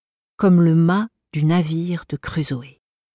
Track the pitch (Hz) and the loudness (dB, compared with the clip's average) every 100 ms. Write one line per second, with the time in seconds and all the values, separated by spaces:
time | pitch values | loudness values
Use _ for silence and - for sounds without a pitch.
0 | _ _ _ - 196 180 170 160 165 190 | _ _ _ -2 2 4 4 4 2 0
1 | 220 _ _ 151 156 175 160 160 175 175 | -4 _ _ -4 0 0 -2 -4 -6 -8
2 | - 143 - - 151 131 139 _ _ _ | -8 -12 -8 -6 -6 -8 -12 _ _ _
3 | _ | _